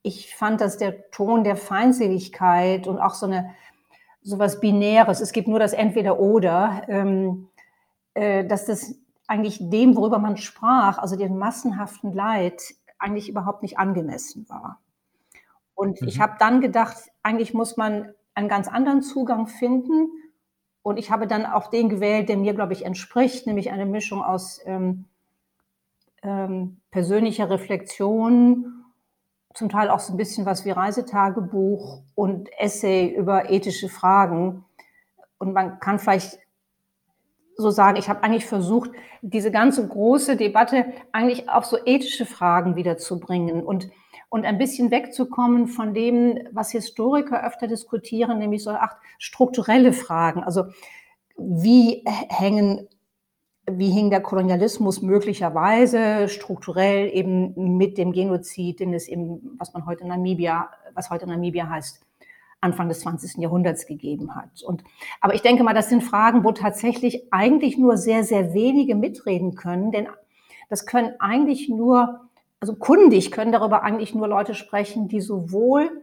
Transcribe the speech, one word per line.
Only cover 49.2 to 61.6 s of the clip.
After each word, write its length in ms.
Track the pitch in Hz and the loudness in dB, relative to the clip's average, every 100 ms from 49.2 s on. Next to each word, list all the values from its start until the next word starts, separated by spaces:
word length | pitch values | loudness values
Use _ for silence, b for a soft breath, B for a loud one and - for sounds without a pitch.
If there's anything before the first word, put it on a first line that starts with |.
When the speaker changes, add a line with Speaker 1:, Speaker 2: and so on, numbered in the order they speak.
| - - 254 254 214 240 247 | -16 0 2 2 2 6 6
Speaker 1:
Fragen. 500 | 247 - 165 165 175 | 4 -2 0 0 0
Also 200 | 180 180 185 B B B B B _ - | -2 -2 -4 B B B B B _ -14
wie 640 | 190 170 196 247 233 247 - 208 - | -4 0 8 8 8 2 -4 -6 -4
hängen, 580 | - 196 208 202 202 196 _ _ _ _ _ _ _ - | -2 2 2 2 0 -8 _ _ _ _ _ _ _ -8
wie 240 | 185 196 | -2 2
hing 180 | 196 208 | 2 4
der 120 | 190 | 2
Kolonialismus 840 | 190 190 185 180 214 - 202 190 | 0 0 2 2 0 0 -2 -2
möglicherweise 1300 | 190 202 202 202 175 156 180 226 247 233 220 214 202 | 2 2 0 -4 -2 0 2 4 4 4 2 0 -2
strukturell 840 | 202 - 180 - 175 196 196 202 | -4 -10 -10 -6 0 2 2 0
eben 640 | 185 185 185 185 180 185 180 | -2 0 0 -2 -2 0 2
mit 220 | 196 196 | 0 0
dem 140 | 180 | -2
Genozid, 640 | 180 190 180 180 - 175 175 | 0 -2 -2 -6 -8 -8 -6
den 160 | 180 170 | -4 -6
es 120 | - | -6
eben, 480 | 175 170 170 - - | -8 -8 -10 -14 -16
was 140 | 175 | -14
man 120 | 170 160 | -12 -10
heute 220 | 170 180 | -10 -6
Namibia, 640 | 180 185 180 170 165 - - - - | -4 -2 -2 -2 -2 -6 -14 -14 -12
was 160 | 180 | -8
heute 160 | 170 180 | -8 -6
Namibia 420 | 170 175 170 | -4 -4 -4